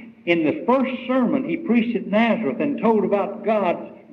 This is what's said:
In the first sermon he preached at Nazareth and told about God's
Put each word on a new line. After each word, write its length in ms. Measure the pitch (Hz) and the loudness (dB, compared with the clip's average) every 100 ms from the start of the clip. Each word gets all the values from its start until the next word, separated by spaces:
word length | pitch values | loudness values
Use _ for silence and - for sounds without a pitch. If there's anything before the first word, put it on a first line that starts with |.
| - - 175 | -18 -6 0
In 160 | 170 | 2
the 200 | 151 - - | 2 0 2
first 260 | 269 247 247 - | 2 0 -4 -2
sermon 420 | 262 226 - - | 0 2 0 -2
he 80 | - | -4
preached 380 | - 233 240 196 | 0 2 2 -2
at 100 | 185 | -2
Nazareth 540 | 208 233 190 139 - | 2 2 2 -2 -2
and 200 | 147 143 | -2 0
told 240 | 220 220 | 2 2
about 400 | 185 202 180 - | 2 0 -2 -4
God's 480 | 196 214 185 - - - - | -2 0 0 -2 -6 -18 -16